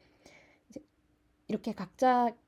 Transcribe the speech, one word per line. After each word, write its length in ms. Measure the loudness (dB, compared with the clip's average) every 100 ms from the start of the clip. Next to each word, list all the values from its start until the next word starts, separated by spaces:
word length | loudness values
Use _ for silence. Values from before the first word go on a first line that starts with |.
| _ _ -20 -20 _ _ _
이제 120 | -20 -20 _ _ _ _ _ _
이렇게 260 | -6 -6
각자 640 | -10 -12 0 2 4 0 -4